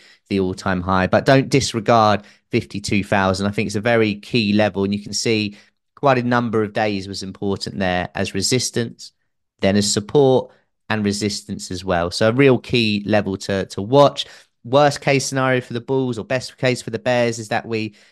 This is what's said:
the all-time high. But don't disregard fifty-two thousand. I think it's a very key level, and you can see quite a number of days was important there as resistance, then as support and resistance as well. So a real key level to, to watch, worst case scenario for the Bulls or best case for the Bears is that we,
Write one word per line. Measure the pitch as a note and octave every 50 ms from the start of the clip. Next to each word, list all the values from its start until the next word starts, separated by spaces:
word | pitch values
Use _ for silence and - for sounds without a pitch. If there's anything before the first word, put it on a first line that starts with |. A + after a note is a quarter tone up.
| - _ _ _ _ _
the | G2+ G2
all-time | F#2+ F#2 F#2 - - G2+ F#2+ F2+ F2
high. | F#2+ F#2+ F#2 F#2 F#2
But | - - -
don't | - C3+ C3+ C3 -
disregard | - C#3 - - - A#2 G2+ - A#2+ A#2 A2 G#2+ G#2 G2+ G#2 - _ _ _ _ -
fifty-two | A#2 - - - G2+ G#2 - A2+ G2+ G2
thousand. | - - G2+ F#2+ F#2+ F#2+ F2+ G2+ G2+
I |
think | G2+ - A2
it's | G2+ G2+
a | G#2+
very | G2+ A#2+ A#2+ A2+ A2+ G#2+ G2+
key | G#2 - - - B2 A2 G2+ G2+
level, | G#2 G#2+ G#2 F2+ G2 G2
and | G2 G2+
you | G2+ G2+
can | - G2+
see | - - B2 A2+ G#2+ G#2+ G2+ G2+ - _ _ _ _ _ _ _
quite | - - C#3+ C3 B2
a | B2
number | B2 B2 A#2+ A#2+ A#2 G#2+ A2+ G#2+
of | G2+ G#2
days | A#2 A2 G#2+ G#2 G2 F#2+ G2+
was | G2 F#2 G2
important | F#2+ F#2 - - G2+ G2 F#2 - G2 F#2+ G2+
there | F#2+ F#2 F2+ F2+ F2+ - -
as | - G2 F#2+ -
resistance, | G2 G2 - - B2+ - - - C3 A#2 A#2 - - - - - _ _ _ _ _ _ _ _ _
then | - G2 G2
as | G#2 G2+ G2+ -
support | G#2+ G#2 - - D3 C#3 C3 C3 B2 - - - _ _ _ _ _ _ -
and | A2 A2 G#2
resistance | G2+ G2 G2+ G#2+ G#2 G2+ - - - G2+ E2+ - -
as | F#2 F2+ F#2
well. | F#2+ F2+ E2+ E2+ F2+
So | - - A2+ A2
a | A2+
real | B2+ C#3+ C3+ B2+ A2+
key | - - - B2 A#2 G#2+ G#2 G#2 G#2
level | G2+ G#2+ G#2+ G2+ G2+ F#2+
to, | F#2+ - - G2+ G2 F#2
to | - - - G2
watch, | G#2+ B2+ C#3+ C#3+ C#3 - - - - - - - _ _ _ - A#2
worst | A#2+ C#3+ D3 C#3+ C3+ -
case | - D#3 C#3 C3+ C3
scenario | - C3+ C3+ C3 C3 C3 B2
for | A#2+ - B2
the | A#2+
Bulls | A#2 - C3+ C3+ C3 B2+ A#2+ A2
or | F#2+
best | G2+ C3 B2+ - - - -
case | - B2+ B2 A#2 -
for | -
the | A2+ A2
Bears | - B2+ B2 B2 A#2+ A#2+ A2+ A2+
is | A2+ G#2+
that | A#2+ A2 -
we, | - A2+ A2 A2 A2 G#2+ _ _ _